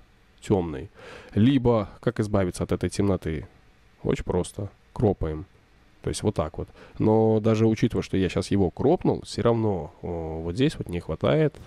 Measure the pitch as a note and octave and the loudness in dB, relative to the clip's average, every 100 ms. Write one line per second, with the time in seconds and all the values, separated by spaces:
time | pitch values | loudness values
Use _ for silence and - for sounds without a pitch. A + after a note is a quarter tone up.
0 | _ _ _ _ - G2 E2+ C#2 - - | _ _ _ _ 0 0 0 -6 -12 -16
1 | - - - G2+ A#2+ C#3 A#2+ A2+ G2 - | -20 -20 -6 2 4 4 4 2 0 -4
2 | B2 - G#2 G2+ F#2 - - F#2 F2+ - | -4 -2 0 0 0 -2 -4 -2 -2 -2
3 | G2+ F#2 F2 D#2 - - _ _ _ _ | 0 0 -2 -6 -8 -20 _ _ _ _
4 | - - - B2+ - - G2+ _ _ - | -4 -4 -2 -2 -4 -8 -12 _ _ 0
5 | G#2+ - D#2+ D#2 G2 _ _ _ _ _ | 0 2 -2 -6 -10 _ _ _ _ _
6 | - - G2 - E2 - - - - - | -8 -2 -2 -2 -4 -6 -12 -14 -20 -2
7 | G#2+ A2 A2 A2 A2 A2 A2 A2 A#2+ F#2+ | 2 4 4 2 2 4 4 4 0 0
8 | - G2 F#2 - - G2+ F2+ - C3+ F#3 | -2 0 0 0 0 2 2 2 2 2
9 | D3+ F#2+ - - A#2 A#2 A2 F#2 D2+ - | 2 -2 -4 -2 0 2 0 -2 -6 -10
10 | F2 E2+ D#2+ D#2+ E2+ F#2+ D3 - - E2+ | -8 -6 -6 -6 -6 0 0 -2 -8 -8
11 | - D#2+ A#2+ D3 D3+ - | -6 -2 0 2 0 -2